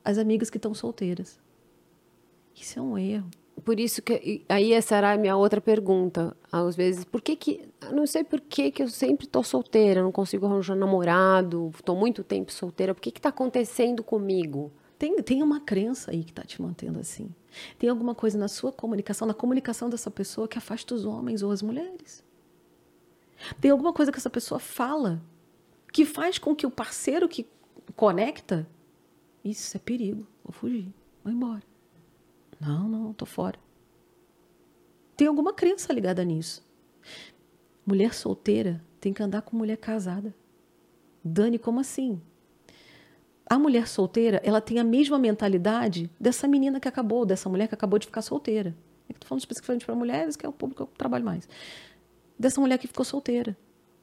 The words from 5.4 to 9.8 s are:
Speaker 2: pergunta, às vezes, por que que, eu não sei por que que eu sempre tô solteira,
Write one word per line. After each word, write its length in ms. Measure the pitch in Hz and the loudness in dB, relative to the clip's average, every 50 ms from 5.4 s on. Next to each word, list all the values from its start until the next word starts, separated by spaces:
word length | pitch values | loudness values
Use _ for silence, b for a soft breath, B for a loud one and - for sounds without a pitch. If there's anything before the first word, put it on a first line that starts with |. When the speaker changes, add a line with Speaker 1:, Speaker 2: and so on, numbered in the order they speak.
| 202 214 208 214 | 6 6 4 4
Speaker 2:
pergunta, 760 | - 226 214 214 196 190 190 185 185 180 170 180 165 165 - - - _ | 4 4 4 4 4 4 4 4 4 2 0 0 -2 -2 -4 -10 -10 _
às 240 | - 170 175 175 170 | 0 0 0 0 2
vezes, 280 | 175 180 180 185 175 180 | 2 2 2 2 0 -4
por 180 | - - 240 | -6 -6 -2
que 120 | - - 311 | 0 -2 -2
que, 320 | 302 - 302 285 - - - - _ | 0 -2 -4 -4 -4 -8 -16 -18 _
eu 120 | - 196 | -8 -2
não 140 | 247 294 302 | 0 0 0
sei 160 | 285 - 320 | 2 2 0
por 180 | 311 - - 285 | 0 0 -2 -4
que 300 | - - - - 277 285 | -4 -4 -2 0 0 0
que 120 | - - | 0 0
eu 60 | 277 240 | -2 -2
sempre 380 | 226 - 269 254 294 285 - | 0 0 2 2 2 0 0
tô 160 | - - 254 | 0 0 0
solteira, 600 | 233 - - 254 240 - - 220 | 0 2 -2 -2 -2 4 6 6